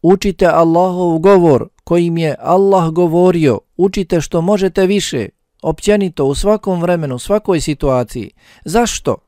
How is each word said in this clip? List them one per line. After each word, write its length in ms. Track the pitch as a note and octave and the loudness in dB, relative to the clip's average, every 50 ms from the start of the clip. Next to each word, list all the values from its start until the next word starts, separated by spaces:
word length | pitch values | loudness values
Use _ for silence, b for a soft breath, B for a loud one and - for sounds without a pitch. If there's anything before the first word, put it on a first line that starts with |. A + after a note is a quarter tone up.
učite 460 | - E3 G3 F#3+ - G3+ F#3 - G3+ | 4 2 2 2 0 -6 -2 0 0
Allahov 680 | F3 D#3 D#3+ E3 E3 E3 E3+ F#3 F#3 F3+ F3+ F3+ F3 E3 | 2 4 4 2 2 2 2 0 0 0 -2 -2 -2 -2
govor 520 | E3 D#3 G3 G3+ F3+ E3+ E3 C#3 A#2 G#2+ - _ _ _ | 2 4 4 4 6 6 4 2 2 0 -6 _ _ _
kojim 340 | - E3+ F3 E3+ E3+ E3 | -2 0 0 0 0 -2
je 180 | E3 E3 D#3 C3+ - | -2 -2 -2 -4 -4
Allah 500 | A#2 - F3 F#3+ G3 G3 G3 F#3 E3 D#3+ | -2 0 2 2 4 4 2 2 0 0
govorio, 720 | D#3+ F3 F3 E3 D#3 F3 F3+ F#3 F3 E3+ D#3 C#3 A2+ G2 _ _ _ | 0 0 0 0 2 2 2 2 2 2 0 0 0 -2 _ _ _
učite 440 | - F3 G3 - G#3 F#3+ _ F#3 E3+ | -2 -2 -2 0 -4 -4 _ -2 -4
što 200 | D3 - - E3+ | -2 -2 -4 -2
možete 460 | E3 F3+ G#3+ G3 F#3+ F#3+ E3 - F#3+ | 0 0 0 0 0 -2 0 0 0
više, 420 | F#3 G3+ G3+ - - - C3 G#2 - _ _ _ _ _ _ | 0 0 -2 -2 -4 -6 -6 -8 -8 _ _ _ _ _ _
općenito, 640 | - D#3+ D#3+ - - G3+ G#3 G3+ G3 F3+ D#3 - C#3+ | -8 -8 -8 -4 0 0 0 2 0 -4 -2 -2 -2
u 100 | C3+ C#3 | -2 -2
svakom 460 | - - G3+ G#3+ G#3 - G3 F#3 F3 | -2 0 0 0 0 -2 -4 -4 -2
vremenu, 340 | E3+ F3 F3+ E3+ D#3 C#3 B2+ | -2 -2 -2 -2 -2 -6 -8
u 40 | B2 | -10
svakoj 420 | - - G3 G#3+ G#3 - F#3 D#3+ | -4 -4 -4 -2 0 -2 -2 -2
situaciji.” 720 | B2+ - D3+ - - C#3 C3 B2+ A#2+ - - B2+ G2+ - _ b b b b b b | -2 -4 -6 -2 -2 -2 0 0 -2 -4 -8 -12 -12 -12 _ b b b b b b
Zašto? 500 | - D#3+ A#3 A#3+ A3 - - - D3+ A2+ - _ | -2 0 0 0 0 -4 -6 -4 -6 -6 -6 _